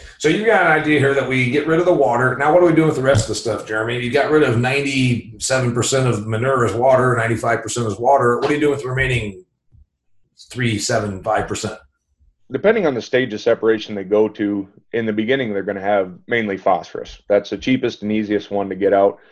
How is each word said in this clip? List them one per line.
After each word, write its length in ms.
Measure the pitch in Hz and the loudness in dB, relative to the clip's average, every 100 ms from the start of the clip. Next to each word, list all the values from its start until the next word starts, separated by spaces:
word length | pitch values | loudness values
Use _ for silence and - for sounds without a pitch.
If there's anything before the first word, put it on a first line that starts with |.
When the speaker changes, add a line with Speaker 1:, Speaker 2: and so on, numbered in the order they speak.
| - - | -20 -4
Speaker 1:
So 100 | 156 | 0
you 160 | 190 | 0
got 220 | 220 196 170 | 2 2 4
an 60 | 156 | 2
idea 200 | 151 147 | 2 2
here 160 | 139 | 2
that 120 | 135 127 | 0 0
we 240 | 131 123 | -2 0
get 160 | 147 151 | 0 0
rid 140 | 160 | 0
of 60 | 180 | 2
the 80 | |
water. 420 | 156 131 120 127 123 | 2 2 2 0 0
Now, 160 | 147 | 4
what 100 | 175 | 4
are 40 | 175 | 6
we 80 | |
doing 140 | 156 156 | 4 2
with 80 | 127 | 2
the 60 | |
rest 200 | 131 139 | 2 2
of 60 | - | 0
the 80 | 107 | -6
stuff, 300 | 117 101 - | -4 -6 -4
Jeremy? 320 | 110 113 123 | -4 -4 -4
You 120 | 120 | -2
got 180 | 139 135 | 0 2
rid 120 | 151 | 2
of 160 | 131 113 | 4 2
ninety-seven 1120 | 127 139 139 131 127 110 - - - 131 123 | 0 -2 -2 0 0 0 -4 -10 -2 0 0
percent 340 | 120 107 135 131 | -2 0 0 0
of 200 | 104 110 | -2 -4
manure 400 | 110 131 131 110 | -4 0 0 0
is 80 | |
water, 420 | 117 131 127 127 113 | 2 2 4 4 0
ninety-five 460 | 113 113 120 113 | 0 -2 -2 -2
percent 240 | 110 120 110 | -4 -4 -4
is 120 | 101 | -2
water. 400 | 123 139 120 120 | 2 4 4 2
What 120 | 143 | 0
are 40 | |
you 60 | 147 | 0
doing 120 | 147 | 0
with 100 | 135 | 0
the 80 | 123 | -4
remaining 560 | 131 131 120 107 92 - _ _ - _ _ _ _ _ _ - | -4 -2 -2 -4 -12 -20 _ _ -20 _ _ _ _ _ _ -14
three, 280 | 123 120 104 | -4 -2 -2
seven, 440 | - 117 104 95 | -2 -2 -2 -6
five 260 | 107 104 - | -4 -2 -2
percent? 300 | 101 101 - _ _ _ _ _ _ - | -6 -8 -10 _ _ _ _ _ _ -10
Speaker 2:
Depending 340 | 127 202 226 165 | -2 2 2 0
on 80 | |
the 80 | 120 | -2
stage 320 | - 127 123 | -2 -2 -2
of 60 | 104 | -2
separation 560 | 117 113 110 110 107 101 | 0 2 2 0 -2 -10
they 80 | |
go 240 | 95 107 110 | 0 2 2
to, 400 | 107 104 101 95 - - | 0 -2 -2 -6 -16 -8
in 120 | 117 | -4
the 80 | 113 | -2
beginning, 400 | 107 113 135 117 | -2 0 -2 -2
they're 120 | 98 | -4
gonna 160 | 95 98 | -6 -6
have 360 | 98 104 92 87 - | 0 0 0 -8 -4
mainly 280 | 120 104 95 | -2 -2 -2
phosphorus. 640 | 98 87 - - - - - | 0 0 -4 -14 -14 -16 0
That's 220 | 101 - | 0 0
the 80 | 101 | -6
cheapest 440 | 127 131 123 - | 0 0 0 -4
and 100 | 104 | -4
easiest 400 | 107 104 101 - | -2 0 -2 -2
one 160 | 101 98 | -4 -4
to 80 | 92 | 0
get 160 | 98 | 2
out. 260 | 98 101 - _ | 4 4 0 _